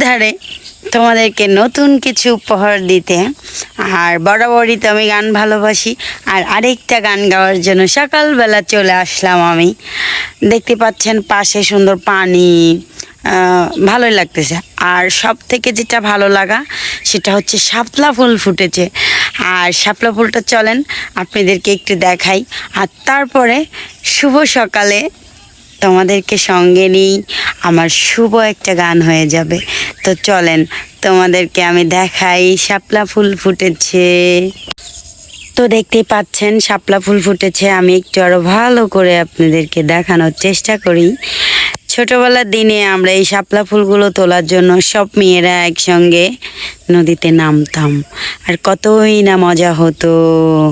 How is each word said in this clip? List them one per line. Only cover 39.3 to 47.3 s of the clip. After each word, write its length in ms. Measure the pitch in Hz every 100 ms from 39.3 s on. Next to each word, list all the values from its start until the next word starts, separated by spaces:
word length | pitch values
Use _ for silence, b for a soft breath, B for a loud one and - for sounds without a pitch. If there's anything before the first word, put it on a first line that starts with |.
| - 160 160 156 165 156
দেখানোর 400 | 170 175 175 160 -
চেষ্টা 300 | 190 185 - 214
করি। 220 | 185 170 170 262 B B B B B B -
ছোটবেলার 560 | - 240 247 247 247 220
দিনে 240 | 220 220 214 202
আমরা 180 | 190 185 190
এই 60 | 190
শাপলা 300 | 196 190 202 190
ফুলগুলো 380 | 208 196 202 202 185
তোলার 280 | 180 180 160
জন্য 180 | 180 180 180 -
সব 140 | 214 202 208
মেয়েরা 340 | 185 180 175 180 175
একসঙ্গে 560 | 165 - 175 175 170 185 254 B B B B -
নদীতে 340 | 175 165 170 165